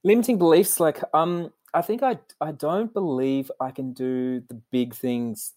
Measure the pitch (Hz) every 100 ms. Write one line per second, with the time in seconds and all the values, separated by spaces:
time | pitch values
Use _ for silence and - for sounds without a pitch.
0 | 190 233 240 214 170 160 202 - 165 -
1 | - 156 170 175 170 - _ 165 170 233
2 | 262 233 - _ 151 147 147 185 226 208
3 | 180 127 135 135 135 - 131 135 131 123
4 | 127 127 127 127 117 117 - 127 123 117
5 | 123 120 120 107 -